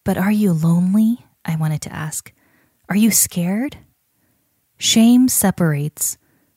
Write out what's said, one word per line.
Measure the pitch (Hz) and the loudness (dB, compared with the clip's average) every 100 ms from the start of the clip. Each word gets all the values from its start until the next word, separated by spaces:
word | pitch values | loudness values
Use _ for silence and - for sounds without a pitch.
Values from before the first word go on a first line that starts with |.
"But | - 190 | -6 -2
are | 190 | 0
you | 214 208 | 0 0
lonely?" | 160 165 170 180 208 220 240 _ _ | 0 0 2 2 2 2 0 _ _
I | - 160 | -8 -4
wanted | 156 151 | -4 -4
to | - | -8
ask. | - 156 - - _ _ _ _ _ - | -12 -10 -12 -14 _ _ _ _ _ -4
"Are | 190 | 0
you | 220 | 2
scared?" | 196 - 180 175 202 277 - _ _ _ _ _ _ _ _ _ _ | 2 -2 -2 -4 -4 -6 -10 _ _ _ _ _ _ _ _ _ _
Shame | - 226 226 247 254 | -2 4 6 6 4
separates. | - 190 - 170 143 151 - - - _ _ _ | 2 0 0 -2 -2 -6 -6 -8 -8 _ _ _